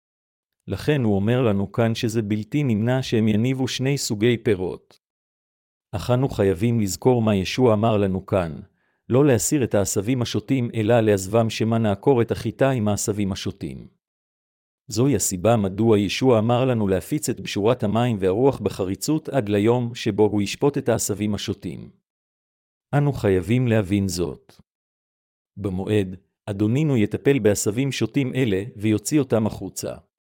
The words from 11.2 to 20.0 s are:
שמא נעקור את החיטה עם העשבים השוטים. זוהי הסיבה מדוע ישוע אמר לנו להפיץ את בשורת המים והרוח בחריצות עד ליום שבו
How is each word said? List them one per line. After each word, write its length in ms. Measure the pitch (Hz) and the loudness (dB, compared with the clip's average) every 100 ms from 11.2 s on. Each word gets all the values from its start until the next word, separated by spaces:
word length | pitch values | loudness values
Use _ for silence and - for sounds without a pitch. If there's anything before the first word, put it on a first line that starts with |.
| 92 113 113 | 2 0 0
שמא 260 | - 110 113 | 0 0 0
נעקור 460 | 110 98 - 127 | 0 0 2 2
את 80 | 110 | 2
החיטה 400 | 104 117 - 135 | -2 -6 0 0
עם 180 | 131 107 | 2 0
העשבים 440 | 101 - 104 98 | 0 -2 -2 -4
השוטים. 560 | 95 104 - 78 65 - _ _ _ _ _ _ _ _ _ - | -4 -8 -8 -10 -12 -16 _ _ _ _ _ _ _ _ _ -6
זוהי 280 | 107 135 107 | 0 2 2
הסיבה 400 | - 92 87 117 | -2 0 2 2
מדוע 420 | 98 95 113 104 | 2 0 2 4
ישוע 400 | 98 - 131 113 | 2 0 2 4
אמר 260 | 110 120 | 2 2
לנו 240 | 131 117 101 | 0 0 0
להפיץ 400 | 92 - 147 - | 0 -2 -4 -4
את 120 | 107 | -6
בשורת 420 | 92 107 104 123 | -6 -2 0 0
המים 340 | 107 110 123 107 | 0 0 0 0
והרוח 400 | 92 98 135 - | 0 2 2 0
בחריצות 680 | 101 - 92 95 - 156 - | -4 -4 -4 -4 -4 -4 -2
עד 200 | 135 104 | -4 0
ליום 460 | 101 107 123 117 | 2 2 2 -2
שבו 280 | 123 | -4